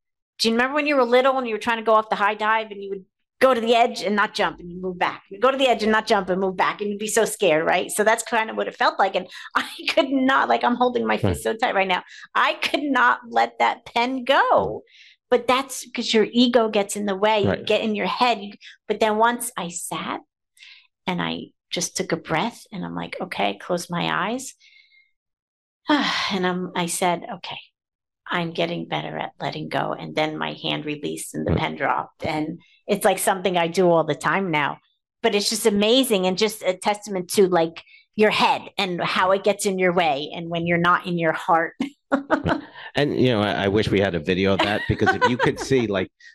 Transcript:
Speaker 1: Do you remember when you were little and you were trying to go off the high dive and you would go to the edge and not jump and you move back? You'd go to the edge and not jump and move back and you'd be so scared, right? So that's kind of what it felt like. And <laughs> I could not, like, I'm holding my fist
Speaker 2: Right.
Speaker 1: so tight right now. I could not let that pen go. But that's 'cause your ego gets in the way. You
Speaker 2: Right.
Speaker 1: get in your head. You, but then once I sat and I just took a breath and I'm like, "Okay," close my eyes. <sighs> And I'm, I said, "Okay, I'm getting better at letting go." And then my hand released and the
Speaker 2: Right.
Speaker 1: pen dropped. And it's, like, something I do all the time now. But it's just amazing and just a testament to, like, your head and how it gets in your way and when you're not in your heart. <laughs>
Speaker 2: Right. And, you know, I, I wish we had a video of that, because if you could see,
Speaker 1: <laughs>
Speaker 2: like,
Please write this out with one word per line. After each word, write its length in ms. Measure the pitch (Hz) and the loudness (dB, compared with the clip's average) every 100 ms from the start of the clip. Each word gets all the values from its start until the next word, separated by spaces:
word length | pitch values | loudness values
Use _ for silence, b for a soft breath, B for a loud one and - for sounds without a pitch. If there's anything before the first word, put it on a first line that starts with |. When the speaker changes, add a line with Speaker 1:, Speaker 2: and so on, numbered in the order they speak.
| _ _ _ - | _ _ _ -4
Speaker 1:
Do 100 | 226 | 0
you 60 | |
remember 220 | 226 262 294 | 2 2 0
when 100 | 294 | 0
you 100 | 285 | 2
were 100 | 247 | 4
little 320 | 247 262 262 | 4 4 2
and 80 | 240 | -2
you 80 | 214 | -4
were 40 | |
trying 180 | 240 226 | -2 -2
to 60 | |
go 120 | 220 220 | 2 2
off 140 | 220 | 2
the 60 | 196 | 0
high 200 | 208 214 | 0 0
dive 340 | 214 220 214 | 0 0 -2
and 120 | 202 | -10
you 60 | 196 | -10
would 140 | 196 - _ _ - | -12 -14 _ _ 2
go 140 | 269 | 2
to 80 | 240 | 4
the 140 | 226 233 | 4 4
edge 260 | 233 220 | 4 0
and 140 | 175 208 | -2 0
not 180 | 208 | 0
jump 260 | - 180 156 | 0 -2 -4
and 120 | 175 | -12
you 80 | 175 | -10
move 160 | 185 180 | -8 -2
back? 260 | 165 - - | -4 -4 -12
You'd 120 | 196 | 0
go 100 | 247 | 2
to 60 | 269 | 4
the 100 | 262 | 2
edge 160 | 226 | 2
and 80 | 208 | 2
not 160 | 220 214 | 2 2
jump 220 | 208 185 | 0 2
and 100 | 185 | 0
move 160 | 190 185 | 0 0
back 220 | 151 165 | 0 -2
and 80 | 208 | -6
you'd 100 | 202 | -6
be 80 | 214 | -2
so 180 | 226 - | 0 0
scared, 400 | - 185 156 165 | 2 2 4 4
right? 260 | 180 - | 0 0
So 120 | - | 0
that's 200 | 214 226 | 2 2
kind 260 | - 233 220 | 0 -2 -2
of 60 | 208 | -4
what 120 | 202 | -4
it 80 | - | 0
felt 220 | 254 320 | 0 2
like. 160 | 196 190 | 0 0
And 120 | 180 - | -6 -10
<laughs> 140 | - - | -6 -4
I 120 | - - - | -4 -6 -2
could 200 | - 269 | 0 2
not, 380 | 269 262 269 240 | 2 2 2 2
like, 140 | 233 | 2
I'm 120 | 240 247 | 2 2
holding 300 | 247 240 226 | 2 2 0
my 120 | 220 | 2
fist 280 | 208 - 226 | 2 0 -2
Speaker 2:
Right. 100 | 220 | -2
Speaker 1:
so 0 | |
tight 200 | 247 196 | 0 0
right 120 | 190 | 0
now. 160 | 180 - B B - | 0 -4 B B 0
I 180 | 262 311 | 0 0
could 280 | - 285 | -2 -2
not 360 | 285 247 240 - 233 | 0 2 2 2 -2
let 300 | 233 - - | 0 0 2
that 260 | 233 - - | 0 0 -4
pen 380 | 240 247 262 | -2 -2 -2
go. 600 | 240 294 494 214 196 - - b b b - | 0 2 4 2 0 -4 -12 b b b 0
But 160 | 240 233 | 0 2
that's 400 | 254 277 - - | -2 -2 -10 -10
'cause 220 | - 220 | -8 0
your 120 | 220 202 | 2 4
ego 380 | 240 247 240 220 | 4 4 4 2
gets 260 | 214 202 208 | 0 -2 -4
in 100 | 202 | -4
the 100 | 190 | 0
way. 260 | 214 220 | 2 2
You 80 | 202 | 2
Speaker 2:
Right. 160 | - - | 0 0
Speaker 1:
get 160 | 208 | 0
in 140 | 226 208 | 0 -2
your 100 | 185 | -4
head. 320 | - 247 214 | 0 0 0
You, 120 | 202 - B B - | -6 -16 B B -8
but 140 | 208 | 0
then 160 | 220 214 | 0 4
once 340 | 226 240 - - | 2 2 -6 -8
I 100 | 175 | -8
sat 540 | - - - 185 - - _ _ _ B B B _ - | -10 -10 -8 -8 -10 -12 _ _ _ B B B _ -6
and 160 | 180 | -4
I 260 | 165 165 - _ _ | -4 -6 -10 _ _
just 280 | - 175 - | -6 -6 -6
took 160 | 180 | -4
a 40 | 175 | -4
breath 480 | - 160 214 - - | -2 -2 -2 -6 -14
and 140 | 196 170 | -10 -10
I'm 100 | 170 | -8
like, 220 | 170 - | -10 -10
"Okay," 380 | 180 - 202 196 | -10 -4 -4 -4
close 320 | - 175 175 | -6 -6 -4
my 400 | 175 165 156 185 | -4 -2 -2 -2
eyes. 240 | 254 262 - b b b b b b _ _ _ _ _ _ - | -6 -10 -18 b b b b b b _ _ _ _ _ _ 0
<sighs> 420 | 294 202 - - | 0 0 -2 -2
And 160 | 196 180 | 0 0
I'm, 240 | 180 185 185 | -2 -4 -4
I 100 | 170 | -4
said, 400 | - 180 170 - | 0 0 0 -4
"Okay, 300 | 190 - - - _ _ _ _ _ - | -12 -12 -14 -16 _ _ _ _ _ -6
I'm 260 | 180 165 | -4 -2
getting 360 | 170 170 170 165 | -2 -4 -4 -6
better 300 | 156 156 156 | -6 -6 -8
at 160 | - - | -8 -8
letting 260 | 143 156 156 | -8 -8 -6
go." 240 | 139 156 | -4 -4
And 220 | - 160 156 | -6 -8 -4
then 220 | 156 156 | -4 -4
my 160 | 156 | -6
hand 320 | 151 160 151 151 | -6 -6 -6 -6
released 480 | 147 160 160 - 151 | -8 -8 -10 -10 -8
and 100 | 156 | -2
the 60 | |
Speaker 2:
Right. 80 | 160 | -2
Speaker 1:
pen 160 | 160 156 | -2 -4
dropped. 500 | 135 131 156 _ - | -2 -2 -6 _ -6
And 360 | 156 156 170 b b b | -4 -6 -10 b b b
it's, 160 | 208 | 0
like, 160 | 214 190 | 2 2
something 380 | - 190 190 180 | 0 0 0 0
I 100 | 170 | 0
do 220 | 175 175 | 2 4
all 140 | 165 156 | 4 2
the 100 | 143 | -2
time 340 | 156 175 190 | 0 0 0
now. 300 | 151 139 151 _ _ _ _ | 0 0 -4 _ _ _ _
But 140 | 233 202 | 0 0
it's 140 | 202 | 0
just 160 | 214 226 | 0 2
amazing 600 | 202 208 254 247 202 185 | 4 4 4 4 2 0
and 120 | 185 | 0
just 260 | 214 214 | -2 -2
a 100 | 180 | -4
testament 560 | 185 - 208 - 185 180 | -2 -2 -4 -4 -8 -2
to, 160 | - 185 | 4 4
like, 340 | 175 165 165 - b b - | 4 0 -4 -20 b b 0
your 140 | 214 | 2
head 300 | 175 226 143 - - | 4 2 0 -4 -6
and 240 | 196 170 | -4 -2
how 300 | 165 214 - | -2 0 2
it 120 | 196 | 2
gets 220 | 208 202 208 | 2 0 0
in 120 | 190 | 2
your 140 | 185 | 2
way 400 | 175 165 139 151 | 2 2 0 -4
and 160 | 175 165 | -10 -6
when 160 | 170 170 | -4 0
you're 120 | 170 | 2
not 280 | 175 180 185 | 4 2 0
in 120 | 175 | -2
your 160 | 165 | 0
heart. 400 | 156 - 165 165 - | 0 2 2 0 -4
<laughs> 60 | 277 - - | -8 -10 -4
Speaker 2:
Right. 500 | 277 - 311 - 311 B B B 135 | -4 -2 -2 0 -4 B B B -2
And, 180 | 143 80 | 0 2
you 60 | 127 | 2
know, 140 | 110 | 2
I, 240 | 104 69 98 | 0 0 0
I 20 | |
wish 220 | 104 104 | 2 2
we 100 | 101 | 2
had 160 | 98 87 | 2 0
a 40 | |
video 340 | 80 90 95 | 0 0 2
of 60 | 98 | 2
that, 200 | 101 107 - | 2 -2 -2
because 260 | - 101 - | 0 2 2
if 140 | 494 | 2
you 80 | 123 | 2
could 220 | - 95 | 0 -2
see, 260 | - 135 110 | 0 0 2
Speaker 1:
<laughs> 100 | 95 | -2
Speaker 2:
like, 140 | 95 _ B | -4 _ B